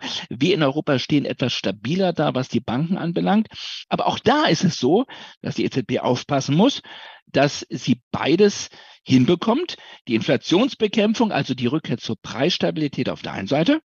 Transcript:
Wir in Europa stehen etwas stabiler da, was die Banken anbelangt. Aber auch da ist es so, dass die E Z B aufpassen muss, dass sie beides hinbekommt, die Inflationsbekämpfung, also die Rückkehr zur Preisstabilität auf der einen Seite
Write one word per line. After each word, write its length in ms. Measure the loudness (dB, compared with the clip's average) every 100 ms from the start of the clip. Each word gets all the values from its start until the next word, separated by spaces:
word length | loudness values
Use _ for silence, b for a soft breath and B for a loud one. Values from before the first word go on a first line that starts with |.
| B B B
Wir 260 | -2 0
in 80 | 2
Europa 380 | 2 0 0 0
stehen 240 | 2 0
etwas 280 | 0 -2 -4
stabiler 600 | -2 -4 -4 -4 0 0
da, 220 | 0 0
was 140 | -2 -2
die 120 | -4
Banken 360 | -2 -2 -2 -2
anbelangt. 520 | -2 -2 2 2 0 B B B -6
Aber 180 | -2 -2
auch 140 | 0
da 240 | 2 4
ist 180 | 2 2
es 160 | 2 2
so, 280 | 2 2 0 B B B
dass 160 | -8 -4
die 80 |
E 60 | -2
Z 180 | -2 -2
B 100 | -2
aufpassen 560 | 0 -2 0 -2 2
muss, 280 | 4 4 2 B B B B _
dass 400 | 2 2 0 -8
sie 320 | -6 -2 -2 _
beides 560 | -4 0 4 4 2 -8 B B B
hinbekommt, 720 | 2 4 4 2 2 0 -2 -10 B B -2
die 60 |
Inflationsbekämpfung, 1160 | 0 2 0 2 2 2 0 -2 2 2 2 0
also 220 | 0 -2
die 120 | -2 -2
Rückkehr 300 | -2 -4 -6
zur 200 | -6 -8
Preisstabilität 880 | -8 -2 0 0 -2 -2 -4 -4 -4
auf 140 | -6
der 100 | -8
einen 160 | -8 -2
Seite 320 | 0 2 0